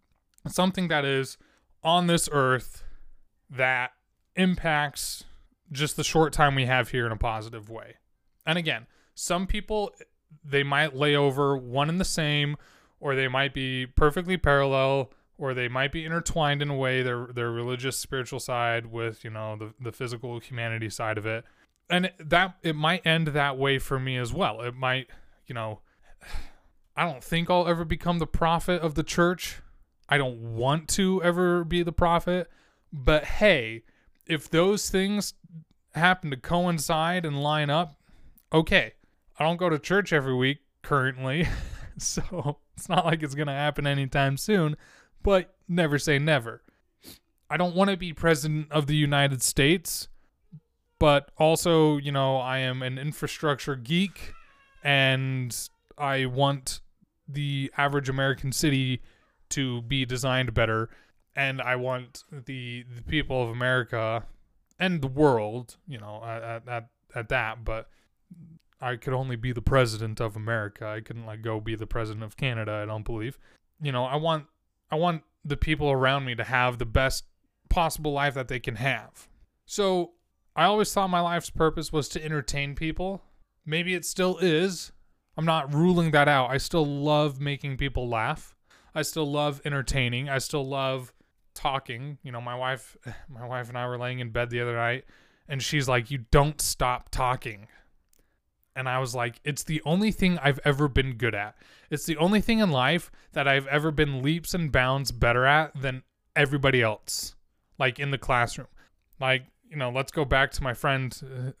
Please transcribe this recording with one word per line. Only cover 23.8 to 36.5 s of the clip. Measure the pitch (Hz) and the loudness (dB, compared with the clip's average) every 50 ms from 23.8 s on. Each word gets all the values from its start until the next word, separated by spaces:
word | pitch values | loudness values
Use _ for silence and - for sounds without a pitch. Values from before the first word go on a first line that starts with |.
| - - 143 131 | 0 -2 -4 -2
me | 131 131 131 127 | -2 -2 -2 -2
as | 123 117 117 | -2 -2 -2
well. | - 196 - 107 113 | -2 -2 -2 -2 -4
It | 120 123 120 | -6 -8 -6
might, | 131 131 127 127 131 127 - - - - - - _ _ | -4 -2 0 0 -2 -4 -8 -14 -20 -20 -20 -20 _ _
you | - 135 | -12 -8
know, | 117 110 110 107 - - _ _ _ _ - - - - - - - | -8 -6 -8 -8 -10 -14 _ _ _ _ -20 -20 -20 -12 -8 -6 -6
<sighs> | - - - - _ _ _ _ _ _ - - | -6 -6 -12 -20 _ _ _ _ _ _ -4 -4
I | 160 | -2
don't | 175 143 123 - | -2 -4 -6 -8
think | - 165 165 170 170 | -4 -2 -2 0 2
I'll | 180 180 175 170 | 2 2 4 2
ever | 170 165 170 | 0 0 0
become | 160 175 160 - 170 175 170 | -2 -4 -2 0 0 0 0
the | 156 - | 0 0
prophet | - - 170 160 170 165 - - 180 170 | 0 2 2 2 2 2 2 0 0 0
of | 160 165 147 | 0 -2 -2
the | 156 151 | -2 -4
church. | - - - 175 175 180 170 - - - - - - - - - _ _ _ _ - | -2 2 4 4 4 2 0 -6 -10 -12 -12 -16 -20 -20 -20 -20 _ _ _ _ 0
I | 139 143 | 0 0
don't | 139 127 123 113 113 117 113 | 0 0 -4 -8 -10 -8 -6
want | 113 120 131 147 165 156 - | -2 0 0 0 0 -2 -4
to | - - 196 190 190 185 165 | -2 0 0 2 0 0 0
ever | 175 175 175 180 175 175 175 170 | 0 2 2 2 2 2 0 0
be | 160 170 175 | 0 0 -2
the | 170 170 160 | 0 -2 0
prophet. | - 175 170 170 170 - 175 180 180 170 - - _ _ _ _ _ _ _ | 0 2 2 2 2 0 0 -2 -2 -2 -6 -10 _ _ _ _ _ _ _
But | - 147 127 143 156 151 - | -12 -4 2 4 4 4 4
hey, | - - - 214 214 180 139 113 110 113 117 - _ _ _ _ _ _ _ _ | 0 0 4 6 6 6 4 2 -2 -6 -10 -14 _ _ _ _ _ _ _ _
if | - 165 147 - - | -4 -4 -4 -2 0
those | - 160 175 190 208 196 - - | 2 4 4 4 4 2 0 0
things | - 190 190 196 208 208 190 - - _ _ - - 160 - _ _ _ _ _ - | 0 0 0 0 0 -2 -4 -4 -8 _ _ -20 -20 -20 -20 _ _ _ _ _ -2
happen | 151 165 180 185 185 - 151 | 2 4 4 4 2 0 -6
to | 139 127 | -6 -6
coincide | - - | -4 0